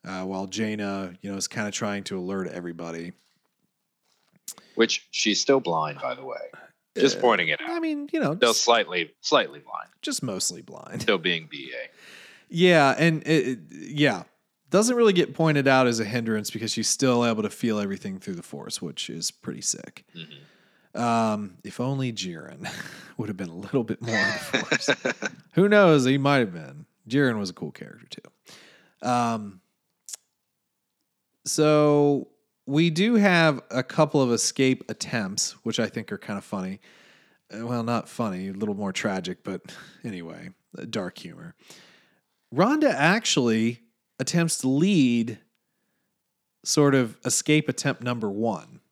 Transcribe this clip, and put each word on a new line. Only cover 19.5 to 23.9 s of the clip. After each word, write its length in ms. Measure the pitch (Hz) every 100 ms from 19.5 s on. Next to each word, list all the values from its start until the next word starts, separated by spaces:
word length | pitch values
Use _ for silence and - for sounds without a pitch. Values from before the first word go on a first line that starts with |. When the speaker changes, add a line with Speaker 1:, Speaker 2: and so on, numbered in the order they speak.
| -
Speaker 1:
sick. 440 | - - - - _
Speaker 2:
Mm-hmm. 880 | 170 151 143 147 _ _ _ _ -
Speaker 1:
Um, 560 | 117 117 110 107 101 90
if 160 | 101 -
only 320 | 123 139 127
Jiren 560 | 113 127 82 73 - - - -
<laughs> 240 | - - -
would 120 | 104
have 80 | 95
been 120 | 92
a 60 |
little 280 | 82 98 135
bit 180 | 113